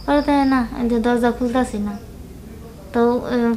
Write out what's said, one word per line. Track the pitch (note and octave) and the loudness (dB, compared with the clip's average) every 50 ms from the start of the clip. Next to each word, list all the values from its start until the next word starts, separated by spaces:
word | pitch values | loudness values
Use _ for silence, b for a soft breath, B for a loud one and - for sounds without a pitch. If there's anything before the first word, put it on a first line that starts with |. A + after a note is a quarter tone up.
| - | -2
পরে | - C#4+ D4 C#4+ | 0 0 2 2
তাই | D4 C#4+ C#4+ C4+ C4+ C4+ | 4 2 4 4 4 4
না, | B3+ A#3 A3+ - | 2 2 -2 -2
আমি | A#3+ A#3+ A3+ | -2 0 0
তো | A#3+ A#3 A3 | 0 2 2
দরজা | A#3+ A#3+ A#3 A#3+ A#3+ A3+ - | 2 2 4 2 2 2 2
খুলতেছি | B3+ A#3+ A#3 C4 B3 - - G#3 | -2 0 2 0 0 0 -2 -4
না। | G#3 G#3 G#3 G3+ - - - - - - - - - - - - - - - - - - | -4 -4 -6 -8 -12 -16 -16 -16 -16 -16 -18 -18 -16 -16 -16 -16 -16 -16 -18 -18 -14 -4
তো, | - A#3+ A#3 A#3+ A#3+ B3 - - | 0 2 2 4 2 0 -2 -2
উম, | B3 A#3+ A#3 A#3 A3+ | 0 2 2 2 2